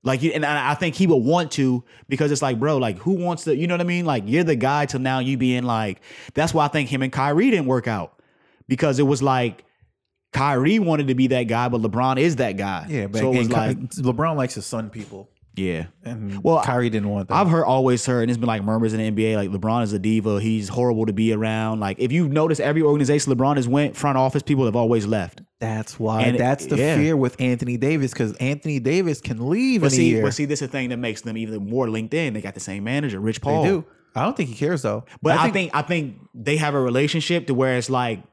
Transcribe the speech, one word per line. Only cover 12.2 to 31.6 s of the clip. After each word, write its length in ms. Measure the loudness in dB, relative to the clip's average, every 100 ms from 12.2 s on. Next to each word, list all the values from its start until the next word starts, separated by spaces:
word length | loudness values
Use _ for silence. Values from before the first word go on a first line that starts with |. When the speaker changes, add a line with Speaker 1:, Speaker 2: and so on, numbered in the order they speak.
| 2 2
Speaker 1:
that 200 | -2 -2
guy. 300 | -6 -6 -6
Speaker 2:
Yeah, 200 | -6 -4
but 120 | -2
Speaker 1:
So 140 | 0
it 40 | 2
was 100 | 2
Speaker 2:
and 80 | 0
Ky-, 40 |
Speaker 1:
like 180 | 0 -2 -6 -2 -2 0
Speaker 2:
LeBron 180 | -2 0
likes 200 | -4 -6
to 60 |
sun 300 | -8 -8 -8
people. 400 | -12 -14 -16 -20 _ _ -6
Speaker 1:
Yeah. 300 | -4 -4 -6 _
Speaker 2:
And 400 | -12 -10 -8 -2
Speaker 1:
Well, 180 | 2 2
Speaker 2:
Kyrie 280 | 2 0 0
didn't 180 | 0 -2
want 200 | -4 -2
that. 60 | 2
Speaker 1:
I've 120 | 4
heard, 160 | 4
always 420 | 4 4 4 2 0
heard, 180 | 0
and 60 | 0
it's 80 | 0
been, 100 | 0
like, 140 | 0
murmurs 300 | 0 0 0
in 80 | 0
the 60 | -2
N 100 | 0
B 120 | 0
A, 100 | 0
like, 120 | -2
LeBron 320 | -2 0 0
is 100 | 0
a 60 | -2
diva. 420 | 0 0 2 0
He's 260 | 0 -2 -2
horrible 380 | 0 0 2 0
to 80 |
be 180 | 0 0
around. 480 | 2 -2 -2 -2 -2
Like, 180 | -4 -2
if 140 | 0
you've 180 | 2 2
noticed, 300 | 2 2 2
every 220 | 2 4
organization 520 | 4 4 2 2 2
LeBron 220 | 2 2 2
has 100 | 2
went, 300 | 2 0 0
front 220 | 0 2
office 260 | 2 0
people 220 | 0 2 2
have 100 | 2
always 300 | 2 2 0
left. 340 | -2 -4 -10 -20 _
Speaker 2:
That's 360 | -6 -6 -8 -4
why. 260 | -2 2
Speaker 1:
And 140 | 2 2
Speaker 2:
That's 280 | 0 0 -2
the 100 | 0
Speaker 1:
yeah. 220 | 2 2
Speaker 2:
fear 180 | 2 2
with 240 | 0 0
Anthony 380 | -2 0 -2 -2
Davis, 360 | 0 0 0
'cause 200 | 0 -4 -2
Anthony 400 | -4 -2 -4 -2
Davis 400 | 0 0 0 -2
can 260 | -6 -6 -2
leave 300 | 0 2 4
Speaker 1:
But 140 | 2
Speaker 2:
in 40 | 4
Speaker 1:
see, 120 | 4
Speaker 2:
a 20 | 4
year. 80 |
Speaker 1:
but 100 | 0
see, 100 | 0
this 180 | -2 -2
is 60 | -4
the 40 |
thing 160 | -4 -4
that 80 | -4
makes 240 | -4 -6
them 160 | -8 -8
even 320 | -6 -8